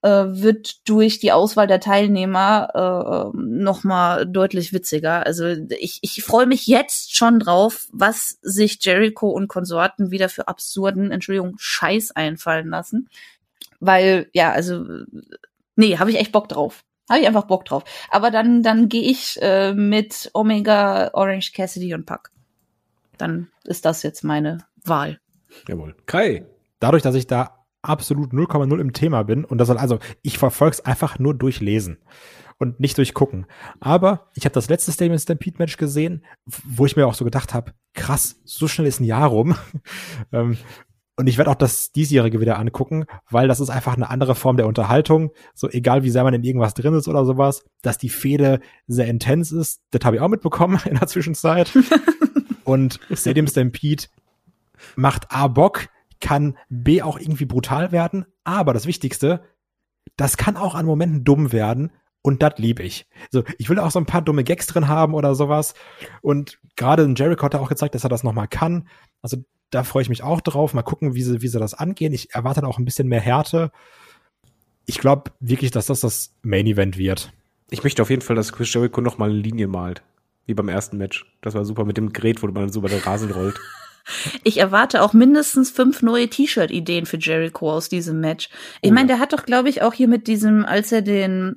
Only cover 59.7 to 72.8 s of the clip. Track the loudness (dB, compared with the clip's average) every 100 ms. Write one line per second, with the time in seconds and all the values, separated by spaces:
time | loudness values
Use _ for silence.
59.7 | _ _ _ -20 -4 -4 0 -2 -2 -4
60.7 | -2 -2 0 0 0 2 4 4 0 0
61.7 | -2 -4 _ _ _ -2 2 0 0 -2
62.7 | -2 -6 -12 _ _ -4 -4 -4 -8 -2
63.7 | 0 0 -2 -2 -2 0 0 0 -4 -2
64.7 | 0 2 2 2 2 0 2 2 0 -2
65.7 | -8 -20 -20 -20 -6 -2 -2 -4 -16 _
66.7 | -4 2 4 4 2 0 0 -2 -2 -4
67.7 | -4 -4 -4 -4 -2 -2 -4 -6 -4 -2
68.7 | -2 -6 _ _ _ -10 -10 -12 _ _
69.7 | -4 -2 -2 -2 -4 -2 -2 -2 0 0
70.7 | -2 -4 -4 -4 -2 -2 -2 -2 -4 -4
71.7 | -6 -8 -4 -4 -4 -6 -6 -2 -2 -2
72.7 | -4